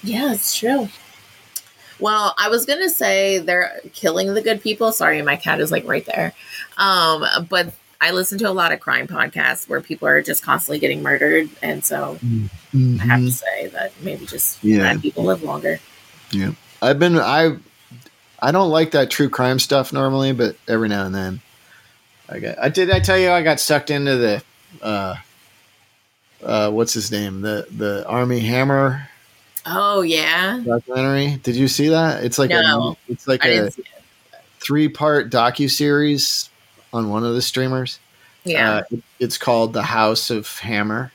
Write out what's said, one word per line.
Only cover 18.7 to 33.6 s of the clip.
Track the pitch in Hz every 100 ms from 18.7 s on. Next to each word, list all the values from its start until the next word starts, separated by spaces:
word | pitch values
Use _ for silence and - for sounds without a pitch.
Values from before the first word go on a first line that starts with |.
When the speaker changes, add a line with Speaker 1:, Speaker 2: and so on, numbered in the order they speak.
| 156 160
Speaker 2:
that | 151 131
true | - 143
crime | - 127 131
stuff | - 139 127
normally, | 139 135 135 135
but | 123 113 - -
every | 113 110
now | 101 95
and | 95
then | 92 92 _ _ _ - _ _ _ _ -
I | -
get, | - -
I, | 143
did | 160 185
I | 190
tell | 95 185
you | 180
I | 175
got | 160 143
sucked | - 147 -
into | 143 139 131
the, | 117 104 - _ _ 175
uh, | 110 104 95 87 - _ _ _ _ _ _ _ _ _ _ _
uh, | - 113 107
what's | 107 117
his | 120 104
name? | 107 104 95
The, | 104 107 -
the | 110 107 101 -
Armie | 117 123 123
Hammer | 113 123 135 139 135 135 139 - _ _ _ - -
Speaker 1:
Oh, | 180 202 202
yeah. | 175 160 156 165 185 247
Speaker 2:
documentary? | 226 117 120 127 135 139 143 139
Did | 127 123
you | 135
see | - 147
that? | 160 165 139
It's | 127 127
like | 135
a | 170
Speaker 1:
No, | 160 143 - - -
Speaker 2:
it's | 123 -
like | 127
Speaker 1:
I | -
Speaker 2:
a |
Speaker 1:
didn't | -